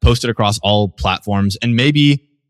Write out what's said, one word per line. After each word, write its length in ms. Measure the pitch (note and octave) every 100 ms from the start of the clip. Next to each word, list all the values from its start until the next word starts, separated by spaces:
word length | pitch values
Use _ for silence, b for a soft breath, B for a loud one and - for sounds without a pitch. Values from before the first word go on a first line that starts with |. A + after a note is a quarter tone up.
post 220 | A#2+ A#2+
it 80 | A#2+
across 260 | A2+ G#2 G#2
all 300 | G2+ G#2 G2+
platforms, 640 | - G2 F#2 - G2+ G2 -
and 140 | A#2+ A#2
maybe 500 | C#3 D3 C#3+ C#3+ - _ _